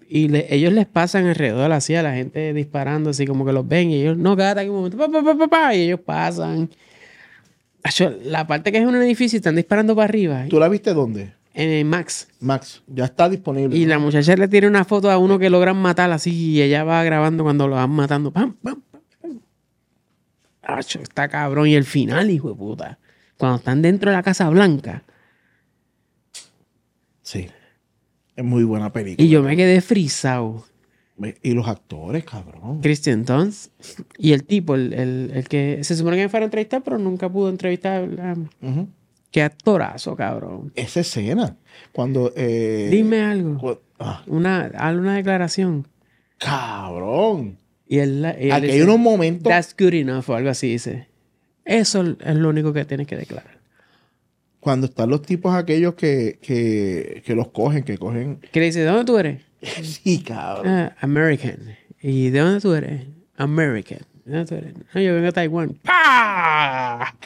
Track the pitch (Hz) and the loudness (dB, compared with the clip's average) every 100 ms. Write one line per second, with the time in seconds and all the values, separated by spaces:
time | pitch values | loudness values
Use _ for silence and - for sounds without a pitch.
0 | _ 151 151 147 165 143 170 214 202 - | _ 0 2 2 2 2 4 4 2 0
1 | 175 196 180 160 139 113 147 156 131 165 | 0 2 2 2 0 2 2 0 0 0
2 | 156 127 131 151 156 151 147 147 135 151 | 0 -2 -6 -4 -4 -4 -4 -4 -4 -2
3 | 151 139 139 135 135 135 123 165 175 147 | -2 -2 -2 0 0 0 0 2 2 2
4 | 147 165 175 196 196 202 196 196 180 214 | 0 2 2 2 2 0 -4 -4 -6 -2
5 | 302 311 294 302 311 330 294 202 170 175 | 0 2 2 2 4 4 4 2 2 -2
6 | - 156 165 170 165 160 160 - _ _ | -4 -2 -2 -2 -4 -2 -4 -8 _ _
7 | - - - - _ _ _ _ - - | -20 -20 -20 -20 _ _ _ _ -6 0
8 | 180 104 120 160 156 151 180 214 240 247 | 0 -2 -6 -4 -2 -2 0 2 2 4
9 | 247 233 247 220 180 160 170 208 214 220 | 2 2 0 2 2 0 2 2 2 4
10 | 214 214 180 131 131 156 165 202 214 165 | 2 2 0 -2 2 4 4 4 0 0
11 | 123 104 98 - _ - 160 156 151 175 | 0 -4 -10 -14 _ -4 0 2 2 0
12 | 160 - - _ 127 135 - - - 127 | -2 -10 -14 _ -2 -2 -4 -20 -12 -4
13 | 127 - 175 190 185 139 135 151 160 151 | -4 2 2 2 -4 -2 0 2 2 2
14 | 147 147 147 185 196 202 202 202 185 208 | 2 2 4 4 4 4 6 4 2 2
15 | 196 190 185 196 190 180 180 190 185 170 | 4 4 4 4 4 4 4 2 2 2
16 | 180 160 175 170 160 151 139 147 156 165 | 2 0 -2 -2 0 2 4 2 2 2
17 | 165 156 156 160 156 143 139 135 127 151 | 2 2 2 2 2 2 2 2 0 0
18 | 139 147 147 160 247 - 233 285 _ - | 0 0 -2 0 -2 -4 -12 -12 _ -20
19 | _ _ 339 247 _ _ _ _ _ _ | _ _ -16 -16 _ _ _ _ _ _
20 | _ _ _ _ _ _ - 127 131 - | _ _ _ _ _ _ -8 -8 -8 -10
21 | 127 - 143 151 147 139 151 147 135 147 | -10 -6 -4 -4 -2 0 4 4 2 0
22 | 110 139 208 165 131 101 101 147 - - | 0 0 0 0 -4 -8 -10 -10 -12 -16
23 | _ _ _ _ 131 123 123 135 165 190 | _ _ _ _ -2 -2 0 0 2 2
24 | 202 190 185 185 170 170 202 143 120 - | 2 0 0 0 2 4 4 2 -4 -12
25 | - _ _ _ _ _ _ _ _ _ | -16 _ _ _ _ _ _ _ _ _
26 | _ _ _ - - _ _ _ _ _ | _ _ _ -20 -20 _ _ _ _ _
27 | _ _ - 101 90 - _ _ _ _ | _ _ -12 -12 -12 -16 _ _ _ _
28 | _ _ _ - 123 120 113 107 104 113 | _ _ _ -8 -2 2 2 0 -4 -6
29 | 101 90 165 156 139 160 185 185 180 202 | -8 2 6 6 4 2 4 4 4 0
30 | 151 - 135 123 113 113 - _ _ _ | 0 -2 -2 -2 -4 -8 -16 _ _ _
31 | _ - 95 - 135 120 113 104 _ 76 | _ -14 -14 -8 -2 -2 -2 -6 _ -14
32 | 82 151 - 113 85 80 101 151 147 147 | -8 -8 -8 -14 -18 -16 -12 -2 0 0
33 | 147 110 123 131 196 208 - _ - - | 0 0 0 0 0 -4 -16 _ -20 -20
34 | - - 156 143 - 202 165 135 123 - | -20 -2 4 4 2 -2 0 -2 -2 -4
35 | 127 127 127 135 131 147 143 143 147 165 | -4 -4 -6 -6 -4 -2 -2 -4 -4 -2
36 | 165 180 196 220 220 214 220 262 262 240 | 0 0 0 -2 -2 -4 -4 -4 -4 -4
37 | 190 185 185 190 196 185 185 180 190 190 | -4 -4 -4 -2 -2 -2 -4 -4 -4 -4
38 | 180 170 180 170 160 - 131 135 196 - | -6 -8 -8 -8 -8 -10 -6 -6 -6 -12
39 | _ _ _ - 147 - - 190 95 - | _ _ _ -2 -2 0 0 0 0 -6
40 | - - 104 113 92 90 - - 123 175 | -10 -6 -6 -6 -10 -14 -12 -10 -6 -4
41 | 170 - 104 190 202 - _ - - - | -4 -4 -2 -2 -2 -6 _ -20 -14 -6
42 | 123 135 123 - 123 117 110 110 104 208 | -2 0 -2 -2 -2 -2 -2 -2 2 2
43 | 220 220 208 202 165 143 131 117 _ _ | 4 2 0 -2 -2 -4 -6 -8 _ _
44 | 113 92 - 160 180 185 - - 156 175 | -10 -10 -6 -2 0 -2 -4 -4 -4 -2
45 | 185 196 190 190 175 - 185 151 139 _ | -2 -2 -2 -2 -2 -2 -2 -2 -6 _
46 | _ _ _ _ 135 139 - 101 92 87 | _ _ _ _ -6 -6 -6 -10 -10 -8
47 | 92 139 220 190 107 90 _ _ _ 143 | -4 0 0 0 -6 -12 _ _ _ 0
48 | 139 139 160 165 135 143 143 139 170 226 | 2 0 -2 -2 0 2 2 4 6 6
49 | 233 214 165 170 165 175 165 - 185 165 | 4 4 2 0 2 2 0 2 2 2
50 | 131 131 127 117 135 127 131 117 120 120 | -2 -4 -4 -2 -2 -2 -2 -4 -6 -10
51 | - _ _ _ _ _ - 226 208 202 | -14 _ _ _ _ _ -2 0 2 0
52 | 175 - - 151 160 156 151 147 143 139 | -2 -4 -2 0 2 2 0 -2 -4 -6
53 | 147 - - - - _ _ _ _ _ | -6 -10 -10 -14 -16 _ _ _ _ _
54 | _ _ _ _ _ _ - 131 131 - | _ _ _ _ _ _ -2 0 -2 -2
55 | 117 147 147 175 180 180 175 160 175 170 | 0 -2 -2 -4 0 -2 0 0 0 0
56 | 160 135 113 - - 120 113 107 98 87 | 0 0 -2 -6 -4 -2 0 0 -2 -4
57 | - - - 117 110 - 123 147 131 98 | -8 -12 -4 -4 -4 -2 0 0 -4 -8
58 | 92 117 131 139 - 165 165 165 160 208 | -6 -6 -8 -10 -6 0 0 0 0 0
59 | 247 226 160 135 - _ - - 160 156 | 2 0 0 -4 -14 _ -14 -12 -12 -6
60 | 196 170 - 113 90 98 185 190 170 - | -2 -2 -2 -10 -8 -6 0 0 -2 -4
61 | 135 147 160 143 127 - 110 - _ - | -2 2 2 2 -4 -10 -16 -20 _ -12
62 | 139 131 127 135 165 202 202 156 135 143 | -4 0 0 2 2 2 0 -2 -2 -8
63 | 131 156 _ - 139 156 151 110 - - | -12 -20 _ -8 -2 0 0 -2 -8 -16
64 | - _ - 151 170 160 156 - - 185 | -20 _ -10 -8 -8 -10 -12 -18 -10 -2
65 | 190 170 175 175 165 170 156 - - 359 | 0 2 0 0 -2 -2 -4 -6 0 4
66 | 320 247 220 190 165 151 143 131 127 120 | 6 4 4 0 0 2 0 0 -4 -6
67 | 117 - | -8 -10